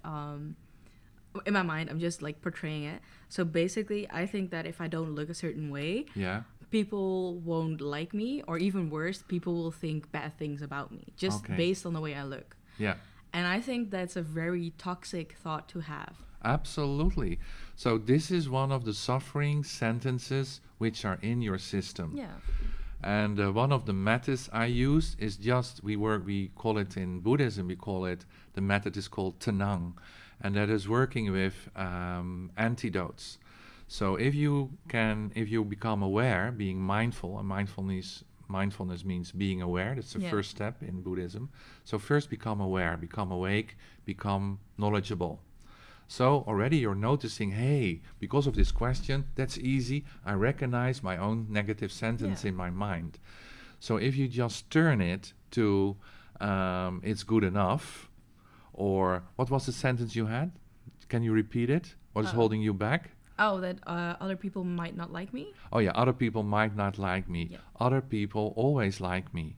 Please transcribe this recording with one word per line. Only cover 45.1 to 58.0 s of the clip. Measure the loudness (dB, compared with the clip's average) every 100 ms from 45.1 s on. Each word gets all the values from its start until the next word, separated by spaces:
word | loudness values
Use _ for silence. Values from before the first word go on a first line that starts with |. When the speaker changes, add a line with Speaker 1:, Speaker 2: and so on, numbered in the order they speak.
| -2 -2 -4 -14 -20 -20 -20 -20 -20 -8
Speaker 2:
So | 2 4 4 4
already | 2 4 4
you're | 2 2 2
noticing, | 2 0 -2 -2
"Hey, | 2 2 4 2 -2 -8 -10
because | -2 2 4
of | 6
this | 6
question, | 6 2 0 0 0 0 -2
that's | -2 -2
easy. | 0 2 2 -2 -4 -10 -2
I |
recognize | 2 2 2 0 2 0 0
my | -2 -2
own | 0 0 0
negative | 0 0 -2 -4
sentence | -2 -2 0 -2 -2
Speaker 1:
Yeah. | -2
Speaker 2:
in | -2
my | -2
mind." | -2 -2 -2 -4 -10 -18 -20 -18 -18 -20 -10
So | -2 2
if | 2 2
you | 0
just | 2 0 -2 2
turn | 6 6 6
it | 4 0 -4 -20 -4
to, | 2 4 6 4 0 -12 -20 -18 -6
um, | 0 2 2 0 0 -2
"It's | -2 -2
good | 2 4
enough," | 6 4 4 2 -2 -14